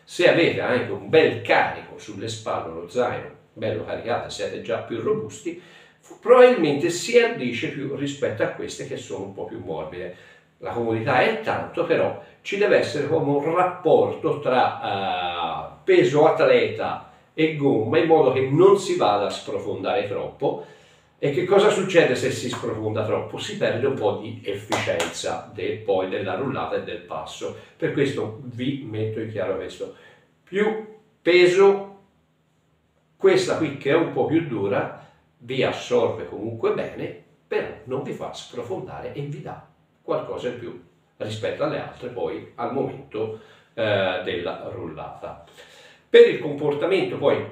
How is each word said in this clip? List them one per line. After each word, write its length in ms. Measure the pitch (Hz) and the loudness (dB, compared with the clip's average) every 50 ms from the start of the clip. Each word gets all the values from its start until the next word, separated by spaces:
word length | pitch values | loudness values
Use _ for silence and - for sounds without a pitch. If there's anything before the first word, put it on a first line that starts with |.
| _ | _
se 260 | - - - 175 160 | -8 0 4 6 6
avete 320 | - 165 160 104 - - | 6 6 4 2 2 0
anche 300 | - 110 123 120 - 101 | 0 0 0 0 0 -2
un 180 | 98 - - - | -6 -8 -2 4
bel 320 | 160 160 147 - - - | 6 6 6 6 4 0
carico 560 | - - - - - - - - - - - - | 0 2 2 4 2 2 -2 -6 -12 -16 -18 -18
sulle 320 | - 107 101 98 113 110 | -16 -14 -12 -10 -8 -8
spalle, 440 | 110 - - 113 95 85 82 82 82 | -8 -8 -6 -4 -4 -4 -4 -8 -10
lo 140 | 85 87 - | -12 -12 -6
zaino 440 | - 123 - - - - - - - - _ _ | -2 0 0 0 -2 -6 -10 -12 -16 -20 _ _
bello 320 | - 110 110 104 - - - | -10 -6 -4 -4 -4 -4 -4
caricato, 460 | - - - - 113 - - - - | -6 -8 -6 -4 -2 -4 -4 -4 -6
siete 320 | - - - - - - | -8 -6 -6 -6 -6 -6
già 160 | - 110 110 110 | -6 -4 -4 -4
più 240 | - - 117 110 | -4 -6 -6 -4
robusti, 600 | 113 139 147 - - - - - - 170 - - - - - - - _ _ _ _ - 165 - | 0 0 0 -2 -2 -8 -10 -10 -10 -10 -10 -10 -14 -20 -20 -20 -20 _ _ _ _ -20 -18 0
probabilmente 680 | - 214 247 247 247 254 240 185 160 143 139 139 170 165 | 4 8 10 10 10 10 8 6 2 2 2 2 0 0
si 300 | 170 - - 233 233 240 | 0 -2 0 4 4 6
addice 480 | 233 - - 139 127 117 - - 156 147 | 6 4 2 -2 -4 -4 -4 -4 -4 -6
più 260 | 143 143 139 135 139 | -6 -6 -8 -8 -6
rispetto 480 | - 143 139 - - - - 110 - 160 | -6 -6 -6 -4 -2 -4 -2 -2 -2 -2
a 40 | - | -2
queste 400 | - - - - - - 143 - | -4 -6 -10 -10 -10 -10 -10 -10
che 80 | - | -10
sono 300 | - - - 98 98 98 | -12 -10 -10 -10 -10 -10
un 80 | 98 - | -10 -10
po' 100 | - 87 | -10 -10
più 160 | - - - | -10 -10 -12
morbide. 560 | - 82 78 78 80 - 90 90 92 - - - - - - - _ _ _ _ | -10 -8 -8 -8 -8 -10 -10 -10 -12 -12 -14 -16 -20 -20 -20 -20 _ _ _ _
La 120 | - 113 | -10 -8
comodità 480 | 107 120 117 113 110 110 113 135 127 127 | -6 -4 -2 -2 -2 -2 0 0 2 2
è 220 | - 220 220 - | 2 2 0 -2
tanto, 420 | - 139 - - - - - - - | -2 -4 -4 -4 -6 -6 -4 -4 0
però 380 | - 156 - - - - - - - - _ | 0 2 2 0 0 -4 -6 -12 -18 -20 _
ci 160 | - - 202 196 | -10 -4 -2 2
deve 200 | 208 185 160 - | 4 4 4 4
essere 320 | - - - 147 - - | 2 0 -2 -4 -2 0
come 200 | 160 156 139 143 | 0 0 2 2
un 240 | 143 143 - 165 170 | 0 0 0 0 2
rapporto 840 | 180 180 - - - - 151 127 110 101 101 - - - 151 - - | 2 2 0 0 0 2 4 6 6 4 2 0 -2 -2 -2 -2 -2
tra, 400 | - 127 127 123 123 127 - - | 0 0 2 2 2 2 0 -4
eh, 920 | 113 107 101 98 95 95 90 90 87 87 87 87 - - - - - - - - - | -6 -4 -4 -2 -2 -2 -2 -2 -4 -4 -4 -4 -4 -4 -6 -6 -10 -12 -14 -4 2
peso 440 | 185 185 170 147 135 143 147 156 156 | 4 6 6 6 6 6 6 6 6
atleta 840 | 156 160 147 131 123 117 113 104 - - - 101 - - - - - - _ _ _ | 6 6 6 6 6 6 4 2 -2 -4 -4 -4 -6 -8 -10 -14 -20 -20 _ _ _
e 220 | 160 160 156 156 | 0 0 0 2
gomma, 420 | 147 139 139 - - - - 151 165 | 2 2 2 2 2 0 2 2 2
in 100 | 165 160 | 4 6
modo 260 | 160 151 139 123 127 | 6 6 6 4 4
che 80 | 131 | 2
non 360 | 131 135 143 165 190 202 202 - | 0 2 4 6 8 8 8 6
si 200 | - 175 175 - | 2 0 0 2
vada 300 | 110 104 104 101 98 95 | 2 2 2 2 0 -2
a 20 | |
sprofondare 760 | - - - - 104 101 101 101 95 92 95 - 104 101 104 - | -4 -6 -8 -6 -6 -6 -6 -6 -6 -4 -4 -2 -2 -2 -2 -2
troppo. 560 | 95 - - - - - 139 156 - - - - - - - _ _ _ _ _ _ - - | -4 -6 -6 -8 -6 -4 -2 -2 -2 -4 -8 -14 -18 -20 -20 _ _ _ _ _ _ -4 -2
E 60 | 143 | -2
che 140 | 139 180 - | 0 0 2
cosa 240 | - 202 196 214 214 | 4 6 6 6 6
succede 460 | - 196 180 - 170 165 147 139 123 | 4 2 2 4 6 6 6 6 4
se 160 | 127 131 123 | 2 0 -2
si 180 | - - 131 117 | -2 -2 -4 -6
sprofonda 560 | - - 123 120 113 107 107 107 107 110 - | -6 -6 -6 -6 -4 -4 -4 -4 -2 -2 -2
troppo? 320 | - - - - - - - | -2 -2 -2 -2 -4 -8 -10
Si 180 | - - - | -8 -8 -6
perde 300 | - - 131 117 117 135 | -2 -2 -2 0 0 0
un 80 | 139 - | 0 0
po' 240 | - - 98 - - | 0 0 0 -2 -2
di 240 | 98 - - - - | -6 -10 -12 -10 -8
efficienza 1040 | 101 98 - - - - - 107 - - - - - - - - - - - - - - | -8 -8 -6 -4 -4 -2 -2 0 -2 -2 -2 -2 -4 -6 -8 -6 -6 -6 -6 -8 -12 -10
del, 240 | - 92 107 107 107 | -8 -6 -6 -6 -4
poi 320 | - 98 95 92 92 95 | -2 0 0 0 0 -2
della 260 | 117 - - - - | -4 -4 -4 -4 -4
rullata 420 | 131 135 123 - - - - 101 - | -4 -4 -4 -4 -4 -4 -4 -4 -6
e 60 | - | -6
del 140 | - - - | -6 -10 -12
passo. 580 | - - 80 78 78 - - - - - - - - - - - | -12 -10 -10 -10 -10 -12 -12 -10 -10 -10 -10 -12 -16 -20 -10 -6
Per 160 | 165 147 - | -4 -2 0
questo 460 | 143 139 - - 117 107 107 - - | 0 0 0 0 -4 -6 -6 -8 -10
vi 440 | 127 120 110 117 127 - - - - 107 | -14 -12 -10 -6 -4 -4 -4 -6 -6 -8
metto 300 | 110 110 110 107 - 113 | -6 -4 -4 -4 -4 -6
in 120 | 110 107 | -8 -6
chiaro 240 | 107 - 107 101 - | -6 -6 -4 -4 -4
questo. 400 | - - - - - - - - - - - - _ _ _ _ _ _ | -6 -8 -10 -10 -12 -12 -12 -12 -16 -20 -20 -20 _ _ _ _ _ _
Più 540 | - 180 196 208 220 214 - - - - - _ _ _ _ | -6 -2 0 0 0 -2 -4 -8 -12 -16 -20 _ _ _ _
peso, 760 | - 165 175 180 180 180 180 196 196 196 196 196 - - - - _ _ _ _ _ _ _ _ _ _ _ _ _ _ _ _ _ _ _ _ _ _ _ | 2 4 6 8 8 6 8 8 8 6 6 4 0 -8 -16 -20 _ _ _ _ _ _ _ _ _ _ _ _ _ _ _ _ _ _ _ _ _ _ _
questa 420 | _ 190 190 185 185 - 143 - - | _ 4 4 4 4 2 2 0 0
qui 200 | 160 139 135 - | -2 -2 -4 -2
che 140 | - 139 | 0 4
è 40 | 156 | 4
un 160 | 165 156 139 | 4 4 2
po' 140 | - 127 101 | 0 0 0
più 220 | - 151 165 160 143 | 2 2 0 0 0
dura, 600 | 117 101 98 98 - - - - - - - - _ _ _ _ _ _ | -2 -2 -2 0 0 0 -2 -4 -8 -14 -18 -20 _ _ _ _ _ _
vi 260 | 120 117 131 180 - | -12 -6 -2 0 0
assorbe 640 | - - - - - 123 120 95 - - - - - | 0 -2 -4 -4 0 2 2 2 2 0 -4 -8 -10
comunque 460 | - - 107 113 113 - - - - | -8 -8 -8 -8 -4 -2 0 0 0
bene, 500 | - - - - - 160 190 - - - _ _ _ _ - | 0 -4 -6 -8 -8 -10 -10 -10 -12 -20 _ _ _ _ -6
però 200 | 214 208 - - - - - | -4 -4 -4 -6 -10 -12 -10
non 180 | 123 131 - - | -8 -6 -6 -6
vi 100 | - - | -6 -8
fa 200 | - - - - | -8 -10 -10 -12
sprofondare 800 | - - - - 120 - - 185 160 - - - - - - - | -12 -16 -14 -12 -10 -8 -8 -8 -8 -8 -10 -12 -12 -12 -10 -10
e 80 | 143 | -8
vi 200 | 143 147 - - | -8 -8 -10 -10
dà 220 | - - - - - _ _ _ _ _ _ _ | -12 -12 -14 -16 -18 _ _ _ _ _ _ _
qualcosa 480 | _ - 156 - - 95 92 - 123 123 | _ -4 -4 -4 -4 -6 -8 -6 -6 -6
in 100 | 107 - | -6 -8
più 240 | - - - - - _ _ _ _ _ _ - | -10 -12 -14 -14 -18 _ _ _ _ _ _ -10
rispetto 460 | 110 110 110 107 - - - - 143 | -8 -8 -6 -6 -6 -4 -4 -2 -2
alle 160 | 151 - - | -2 -4 -4
altre 300 | - - - - 127 120 | -8 -10 -12 -12 -12 -10
poi 420 | - 90 85 78 - - - - - | -8 -6 -6 -6 -6 -8 -12 -14 -10
al 180 | - 120 123 127 | -8 -8 -4 -2
momento, 680 | 143 - - - - - - - 107 110 110 - - - - - _ _ _ _ | -2 -4 -4 -6 -10 -14 -10 -6 -6 -6 -6 -6 -10 -16 -20 -20 _ _ _ _
eh, 460 | 117 110 104 101 98 95 92 92 92 - | -4 -2 0 0 0 0 0 -2 -4 -4
della 460 | 92 90 87 85 85 - - - - 85 | -4 -4 -4 -4 -6 -8 -8 -10 -12 -12
rullata. 720 | 87 85 82 76 - - - - - - - - - - - - - - - - - - - - _ _ _ | -10 -10 -12 -12 -12 -12 -12 -12 -12 -14 -14 -14 -16 -20 -20 -20 -20 -20 -20 -20 -20 -20 -20 -20 _ _ _
Per 160 | - 233 233 185 | 8 10 10 8
il 120 | 156 - | 6 0
comportamento 760 | 165 147 143 143 151 143 - - 170 175 190 175 135 123 123 | -4 -6 -4 -2 -2 -2 -2 0 0 0 0 0 0 -2 -2
poi 300 | 117 143 127 110 110 - - | 0 2 2 2 2 -2 -4